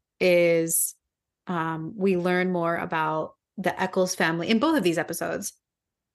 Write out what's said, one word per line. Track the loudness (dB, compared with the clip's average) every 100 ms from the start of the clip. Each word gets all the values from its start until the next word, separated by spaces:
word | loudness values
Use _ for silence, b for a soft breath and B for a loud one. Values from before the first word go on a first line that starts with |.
| _ _
is, | 4 6 4 4 2 -2 -4 -8 _ _ _ _ -8
um, | -4 -4 -6 -8 -2
we | 0 2
learn | 2 0 0
more | 0 0 -2
about | -2 -2 -2 -2 -6 -10 _ -6
the | -6 -2
Eccles | -2 0 0
family | 0 0 0 0
in | 2
both | 2 2
of |
these | 2 0
episodes. | -2 -6 -6 -6 -8 -14 _ _ _ _ _